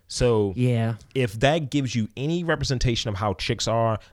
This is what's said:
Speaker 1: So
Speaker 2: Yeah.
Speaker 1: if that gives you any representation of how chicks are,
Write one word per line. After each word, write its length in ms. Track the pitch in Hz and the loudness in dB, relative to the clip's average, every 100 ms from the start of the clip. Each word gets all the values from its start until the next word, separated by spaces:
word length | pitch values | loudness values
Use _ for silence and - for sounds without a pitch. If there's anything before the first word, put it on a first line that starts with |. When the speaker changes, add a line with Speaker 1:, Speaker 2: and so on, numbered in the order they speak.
| _ | _
Speaker 1:
So 440 | - 123 110 101 92 | 0 2 4 2 0
Speaker 2:
Yeah. 380 | 123 120 113 110 - | 0 2 0 -4 -6
Speaker 1:
if 240 | 135 123 113 | -2 -2 2
that 300 | 135 165 143 | 2 2 0
gives 240 | 143 131 | -2 0
you 140 | 117 107 - | -2 -2 -4
any 260 | 143 175 | -4 -2
representation 640 | 165 156 127 127 127 117 117 | 0 -2 0 0 0 0 -2
of 60 | 98 | -2
how 180 | 107 | -2
chicks 340 | 95 - 117 - | -2 -2 -2 0
are, 300 | 113 113 110 - | 0 2 0 -6